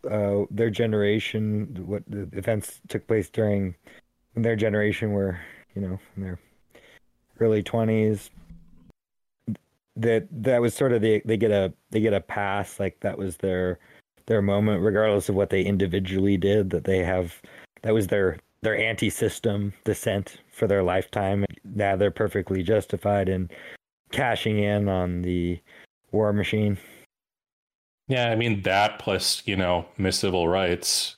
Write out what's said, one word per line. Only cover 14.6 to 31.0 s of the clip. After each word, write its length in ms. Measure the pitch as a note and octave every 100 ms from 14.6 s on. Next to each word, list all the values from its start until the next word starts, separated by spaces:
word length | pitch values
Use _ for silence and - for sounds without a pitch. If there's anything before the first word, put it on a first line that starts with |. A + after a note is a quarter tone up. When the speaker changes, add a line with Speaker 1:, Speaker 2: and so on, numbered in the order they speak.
| G#2+ G2+
Speaker 1:
regardless 440 | G#2 G2+ A2 G2+ F#2+
of 60 |
what 160 | G2 G2
they 140 | F#2+
individually 760 | F#2 G2 F#2+ F2+ F#2 F#2+ G2 G2
did, 320 | G2 G#2+ F#2+
that 140 | F2
they 200 | - F#2+
have, 380 | F2 F#2 F2 - - - - _
that 140 | A2 A2
was 100 | F#2+
their, 320 | G#2 F#2+ - _ _
their 160 | A2 G#2+
anti-system 960 | A2+ A2 A2 - A2+ - A2 G2+ G2+ - -
dissent 520 | G2+ - G2+ F#2+ - _
for 160 | - G#2+
their 160 | G2
lifetime. 600 | F2+ F#2 - - G2 G2+ G2+ -
Now 320 | G2 G2+ G2 F#2+
they're 160 | G2+
perfectly 500 | - G#2 G2+ F2+ F#2+
justified 680 | F2 A2 - G2 G#2 G2+ F#2+
in 220 | F#2+ F2+ - - - _ _ _
cashing 480 | - C3 A2+ A2+ G#2+
in 280 | G#2 G#2 G2+
on 360 | F#2+ F2+ F2+
the 360 | F2+ F2+ F2 F2 _ - - _ _
war 200 | G#2+ G#2+
machine. 460 | G#2 F#2+ G#2+ G#2 G2 - - - _ _ _ _ _ _ _ _ _ -
Speaker 2:
Yeah, 220 | C3 A#2+
I 60 | A2+
mean, 260 | A#2+ G#2
that 380 | F#2+ G2 G#2+ -
plus, 420 | - F#2+ - - -
you 100 | G2
know, 300 | F2+ F2 - -
Miss 220 | F#2+ F#2+
Civil 280 | G2+ F2+ E2+
Rights. 680 | F#2 F2+ F2 - -